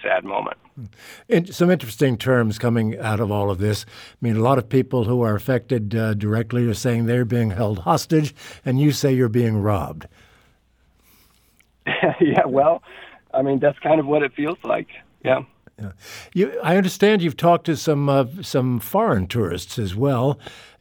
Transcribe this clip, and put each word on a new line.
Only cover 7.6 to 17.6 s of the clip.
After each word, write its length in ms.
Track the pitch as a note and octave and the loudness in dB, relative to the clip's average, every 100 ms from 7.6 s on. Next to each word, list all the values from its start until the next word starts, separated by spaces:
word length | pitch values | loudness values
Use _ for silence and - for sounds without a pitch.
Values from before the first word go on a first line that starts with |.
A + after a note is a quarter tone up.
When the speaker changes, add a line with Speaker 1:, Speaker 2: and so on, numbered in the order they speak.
| G#2+ G2+ | -2 -2
Speaker 2:
hostage, 540 | E3+ D#3+ - D#3 D3 - - - | 0 0 2 0 0 -6 -20 -10
and 160 | - C3 | -2 2
you 140 | D3 | 2
say 200 | C3 C#3+ | 2 0
you're 140 | C3 B2 | 2 2
being 300 | A#2 A#2 G#2+ | 2 2 2
robbed. 500 | G2+ G2 C#2 D#2 - _ _ _ _ _ _ _ _ _ _ _ _ _ _ _ _ _ - | 0 0 -2 -10 -18 _ _ _ _ _ _ _ _ _ _ _ _ _ _ _ _ _ -8
<laughs> 60 | - E3+ - | -2 -2 2
Speaker 1:
Yeah, 240 | D4+ G3 D3+ | 2 2 2
well, 360 | C3 D3 E3+ - - - - _ | 2 2 2 -4 -20 -20 -20 _
I 80 | C3+ | -4
mean, 180 | C#3 C3+ | -2 0
that's 200 | D3 C#3 | 0 -2
kind 200 | D3 D#3+ | 0 0
of 60 | C#3 | 2
what 180 | D3+ | 0
it 100 | C#3+ | -2
feels 240 | - D3 F3 | -4 -6 -6
like. 240 | - A2 A2+ - - _ | -4 -4 -6 -16 -20 _
Yeah. 180 | B2 C3 C3 _ _ - | -2 -2 -2 _ _ -16
Speaker 2:
Yeah. 120 | G#2 - - - - | -16 -16 -20 -20 -8
You, 260 | F3+ A3+ - | -2 -2 0
I 120 | D#3 F#3 | 2 2
understand 460 | F#3 - G3+ G#3+ | 2 2 2 4
you've 160 | E3+ B2+ | 0 2
talked 280 | E3+ E3+ | 4 4